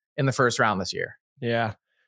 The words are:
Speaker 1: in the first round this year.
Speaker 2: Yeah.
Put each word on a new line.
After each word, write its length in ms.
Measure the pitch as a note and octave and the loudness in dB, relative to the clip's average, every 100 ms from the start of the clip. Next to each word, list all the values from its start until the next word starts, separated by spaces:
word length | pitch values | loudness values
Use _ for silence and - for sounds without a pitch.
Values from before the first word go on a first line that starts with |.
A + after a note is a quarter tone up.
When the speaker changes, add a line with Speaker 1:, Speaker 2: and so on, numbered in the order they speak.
| _ - | _ -2
Speaker 1:
in 100 | C3+ | 0
the 40 | |
first 280 | C3 B2 B2 | 2 2 4
round 200 | A2+ G2 | 2 2
this 140 | G2 | -4
year. 240 | - - - _ - | -6 -8 -12 _ -8
Speaker 2:
Yeah. 320 | A#2+ A#2 A2 - _ _ | -2 0 -2 -6 _ _